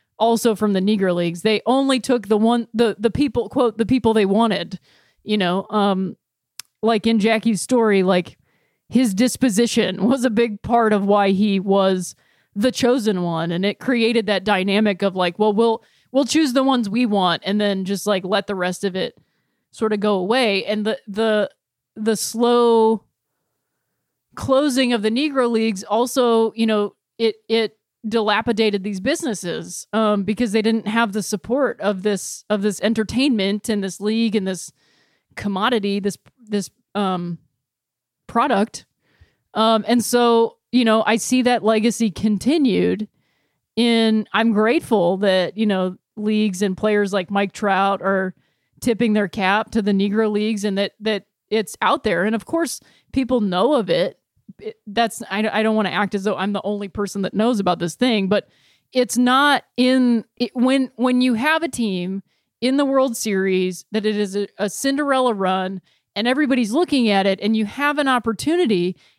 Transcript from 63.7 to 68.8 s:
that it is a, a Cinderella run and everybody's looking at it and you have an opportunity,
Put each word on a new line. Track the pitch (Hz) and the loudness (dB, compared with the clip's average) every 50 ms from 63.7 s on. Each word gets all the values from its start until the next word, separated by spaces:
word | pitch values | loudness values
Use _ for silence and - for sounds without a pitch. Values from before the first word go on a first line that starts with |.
| 175 - - - | -4 -8 -12 -6
that | 208 220 202 | -6 -4 -2
it | 214 208 | -2 -2
is | 208 208 185 196 | -2 -2 -2 -4
a, | 208 202 - _ | -6 -6 -6 _
a | - 220 196 | -6 -6 -6
Cinderella | - - - 269 269 285 294 277 269 262 254 247 214 | -6 -4 -4 -2 -2 -2 0 0 0 2 2 0 0
run | 196 190 185 190 190 185 185 196 185 - _ _ _ _ _ - | 0 0 0 0 -2 -2 -4 -6 -10 -14 _ _ _ _ _ -6
and | 202 226 | -4 -2
everybody's | 240 254 294 302 240 269 254 233 196 | 0 0 0 2 2 2 0 0 0
looking | 226 320 359 - 294 262 233 214 | 0 0 0 0 2 2 2 2
at | 202 190 190 | 2 2 2
it | 196 190 - | 0 0 0
and | 208 208 226 | 0 0 0
you | 220 214 | 0 -2
have | 202 - 262 285 294 285 302 | -2 -4 -2 -2 -2 0 0
an | 285 | 0
opportunity, | 269 254 240 - 226 214 - - 294 330 359 349 220 208 175 | 0 0 0 0 -2 -4 -4 -2 0 0 2 2 2 2 2